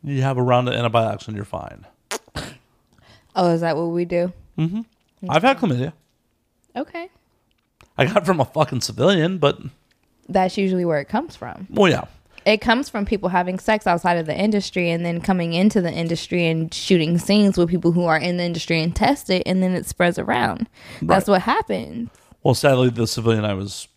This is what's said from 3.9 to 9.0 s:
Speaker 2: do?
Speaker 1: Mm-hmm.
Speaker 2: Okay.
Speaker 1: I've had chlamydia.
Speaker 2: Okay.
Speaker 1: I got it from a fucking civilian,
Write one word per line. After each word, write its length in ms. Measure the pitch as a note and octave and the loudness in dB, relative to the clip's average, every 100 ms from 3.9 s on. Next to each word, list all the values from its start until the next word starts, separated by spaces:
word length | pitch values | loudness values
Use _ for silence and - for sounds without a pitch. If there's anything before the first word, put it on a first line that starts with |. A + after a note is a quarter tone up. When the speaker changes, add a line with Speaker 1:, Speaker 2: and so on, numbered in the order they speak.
| E3+ F3 | -2 -2
Speaker 2:
do? 280 | F3 F3 F3+ - - | 0 -2 -6 -16 -4
Speaker 1:
Mm-hmm. 200 | D#3+ G3+ | -2 -2
Speaker 2:
Okay. 480 | A3+ _ _ _ F#3 | -10 _ _ _ -2
Speaker 1:
I've 140 | D3+ | 2
had 160 | A3+ C4+ | 2 2
chlamydia. 340 | A3 B2 C#3+ - _ _ _ _ _ _ _ A#3 | 0 0 -4 -8 _ _ _ _ _ _ _ -10
Speaker 2:
Okay. 340 | D4 E4+ F4+ _ _ _ _ _ _ _ _ - | -10 -10 -14 _ _ _ _ _ _ _ _ -2
Speaker 1:
I 80 | C#3 | 0
got 120 | G#3+ | 2
it 80 | F3 | 0
from 140 | F3+ | 0
a 60 | B2 | 0
fucking 360 | - D3 C3 | 0 0 0
civilian, 560 | - A2 | -6 0